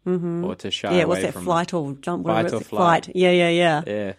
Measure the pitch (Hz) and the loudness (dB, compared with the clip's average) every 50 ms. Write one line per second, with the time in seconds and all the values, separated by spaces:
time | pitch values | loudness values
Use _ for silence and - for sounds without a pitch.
0 | - 180 180 180 170 175 170 170 175 185 185 - - 202 - - - 190 180 180 | -6 -4 -4 -4 -4 -4 -6 -6 -6 -6 -8 -8 -8 -8 -8 -6 -2 0 2 2
1 | 165 165 175 185 185 - - 196 180 180 170 165 175 - - 170 147 139 135 135 | 2 2 0 -2 -2 -4 -4 -4 -2 0 0 0 0 -2 -4 -4 -4 -4 -8 -8
2 | - 175 175 175 175 165 110 113 113 170 - 110 110 - - 208 180 170 165 - | -6 -6 -6 -4 -2 0 0 0 0 0 -2 -4 -6 -4 0 2 4 4 4 2
3 | - - - 180 180 180 180 180 175 170 170 170 175 165 156 147 165 - 104 107 | 0 -2 0 2 4 4 6 4 4 4 4 4 4 4 2 0 -2 -4 -4 -4
4 | 104 95 98 | -4 -6 -6